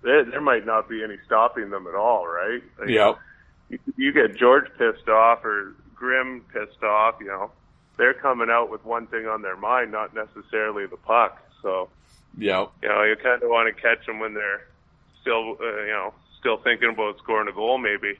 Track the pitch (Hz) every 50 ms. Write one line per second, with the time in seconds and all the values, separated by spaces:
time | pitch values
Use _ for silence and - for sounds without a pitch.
0 | - 120 135 151 135 117 127 143 147 143 127 113 101 113 110 110 107 - 113 110
1 | 110 107 101 95 - _ 117 110 113 120 - 113 107 101 101 98 92 87 85 98
2 | 104 120 120 104 90 85 82 87 90 104 117 123 - - _ - 104 101 113 107
3 | 104 104 - - - - - _ _ _ _ _ _ _ - 131 _ - - -
4 | 135 139 143 151 127 110 98 - 127 123 127 143 139 - - - 120 117 110 -
5 | - - 110 110 113 113 117 117 - 113 104 101 98 98 - _ - - - -
6 | 123 127 127 131 131 131 127 123 110 _ - 117 107 104 - _ - 107 104 107
7 | 110 113 113 - 107 98 98 95 98 110 - _ _ _ _ _ _ _ _ -
8 | 123 127 135 131 - 139 127 120 117 113 117 120 117 110 110 107 _ 113 117 117
9 | 113 110 - 113 110 110 110 107 104 95 92 92 101 107 123 127 120 110 107 107
10 | 107 92 - 110 107 107 _ 107 98 _ - 110 107 107 104 104 98 95 - -
11 | _ - 110 120 113 95 - - _ _ _ _ - 101 92 92 92 - _ _
12 | _ _ _ _ _ _ - - 107 101 95 92 101 - _ _ - 107 104 104
13 | 104 107 110 107 - 127 123 120 120 120 117 117 113 113 104 - - 120 117 117
14 | - - 113 110 110 110 107 107 104 101 98 104 - _ _ _ _ _ _ _
15 | _ _ _ _ _ 131 117 113 113 110 113 - 113 117 107 104 104 104 107 104
16 | 92 104 - _ _ _ _ _ - 123 113 107 - 127 117 110 123 117 113 107
17 | 110 104 101 - - - 113 110 107 104 95 92 107 117 131 131 120 107 104 98
18 | 98 104 101 98